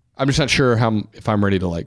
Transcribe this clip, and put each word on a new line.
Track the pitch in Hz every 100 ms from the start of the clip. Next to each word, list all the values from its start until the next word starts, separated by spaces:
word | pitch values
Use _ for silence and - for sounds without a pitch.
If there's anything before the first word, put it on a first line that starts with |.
| _ -
I'm | 135
just | 135
not | 135
sure | - 131 113
how | 117
m-, | 107 98
if | - -
I'm | 104
ready | 101 95
to, | 90
like, | 85